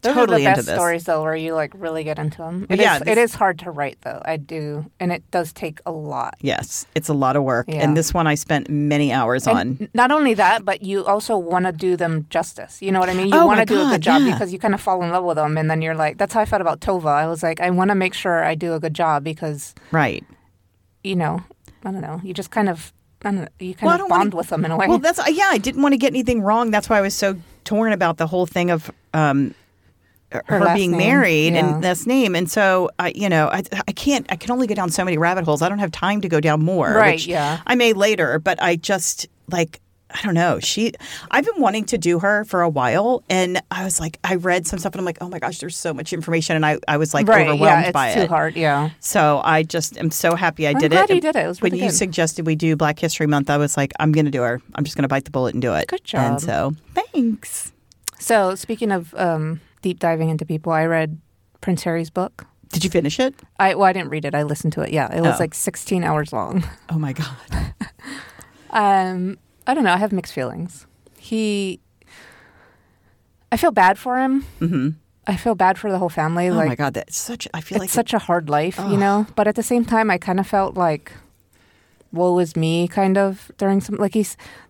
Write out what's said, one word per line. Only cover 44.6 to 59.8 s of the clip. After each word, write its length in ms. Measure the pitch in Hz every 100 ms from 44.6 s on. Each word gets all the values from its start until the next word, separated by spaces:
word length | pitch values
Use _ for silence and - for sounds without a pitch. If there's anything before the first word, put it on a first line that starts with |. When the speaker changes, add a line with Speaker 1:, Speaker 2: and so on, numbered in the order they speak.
| 180
Speaker 2:
some 140 | 190
stuff, 140 | 190
and 60 | 196
I'm 40 | 185
like, 120 | 165
"Oh 80 | 180
my 100 | 180
gosh, 220 | - 165
there's 160 | 180 160
so 180 | 175
much 200 | 143 151
information," 420 | 175 160 165 160 160
and 100 | 151
I, 120 | 151 -
I 80 | 147
was, 180 | 156
like, 140 | 147 208
Speaker 1:
Right, 140 | 220 165
Speaker 2:
overwhelmed 400 | 147 - 170 180
Speaker 1:
yeah, 40 |
Speaker 2:
by 160 | 160 127
Speaker 1:
it's 80 | 226
too 60 |
Speaker 2:
it. 80 | 160
Speaker 1:
hard, 260 | 165 156 165
yeah. 360 | 160 143 151 156
Speaker 2:
So 400 | - 202 151 147
I 200 | - 160
just 340 | 160 170 160 -
am 120 | 160
so 260 | 156 170 175
happy 300 | 180 160 151
I 40 |
Speaker 1:
I'm 60 | 143
Speaker 2:
did 140 | 151
Speaker 1:
glad 180 | 233 403
Speaker 2:
it. 60 | 370
Speaker 1:
you 40 |
did 160 | 311 285
it. 80 |
It 40 | 170
was 120 | 180
Speaker 2:
When 120 | 196
Speaker 1:
really 100 | 180
Speaker 2:
you 60 | 208
Speaker 1:
good. 60 | 170
Speaker 2:
suggested 480 | 190 165 160 - 165
we 100 | 156
do 220 | 165 156
Black 200 | 156 151
History 280 | 165 - 151
Month, 220 | 147 139
I 80 | 147
was 180 | 147 -
like, 160 | 139 -
"I'm 140 | 156
gonna 180 | 156 151
do 120 | 135
her. 180 | 120 123 - -
I'm 100 | 156
just 100 | -
gonna 140 | 139
bite 160 | 139 131
the 60 |
bullet 240 | 139 127 113
and 60 |
do 120 | 123
it." 140 | 80 -
Speaker 1:
Good 100 | 370 -
Speaker 2:
And 260 | - 127 -
Speaker 1:
job. 20 |
Speaker 2:
so, 320 | 160 78 131 156 _ -
thanks. 800 | 453 339 233 220 - - - _ _ _ - -
Speaker 1:
So 380 | - 226 190 190
speaking 380 | - 226 226
of, 200 | 190 170 -
um, 420 | 185 160 156 160 _ _